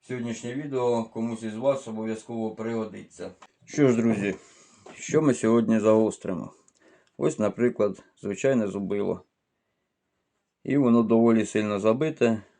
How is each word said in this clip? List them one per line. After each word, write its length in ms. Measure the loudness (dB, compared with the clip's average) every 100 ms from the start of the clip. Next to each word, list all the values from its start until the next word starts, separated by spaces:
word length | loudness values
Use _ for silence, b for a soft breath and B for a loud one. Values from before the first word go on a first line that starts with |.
сьогоднішнє 540 | _ -8 -6 -8 -8
відео 500 | -8 -6 -2 0 0
комусь 380 | -2 -6 -6 -6
із 140 | -8 -4
вас 320 | -2 -2 -4
обов'язково 600 | -8 -6 -8 -8 -8 -8
пригодиться. 800 | -6 -6 -6 -6 -10 -18 -16 -16 -16 -20 _
Що 240 | _ 2 4
ж, 80 | 4
друзі, 380 | 2 2 0 -4 B B B B B
що 280 | -18 -2 2
ми 120 | 2
сьогодні 460 | 2 2 2 2 2
загостримо? 720 | 4 4 4 -2 -8 -8 -8 -16 b b b b b _
Ось, 220 | -4 0
наприклад, 640 | -4 0 -2 0 -2 -2 -16 _
звичайне 480 | -10 -2 0 0 0
зубило. 540 | -4 -4 -4 -4 -6 -10 _ _ _ _ _ _ _ _ _ _ _ _ _
І 120 | -4 0
воно 260 | 4 4
доволі 440 | 4 4 6 4 2
сильно 340 | -2 -2 0
забите. 640 | 0 2 0 0 0 0 -6 _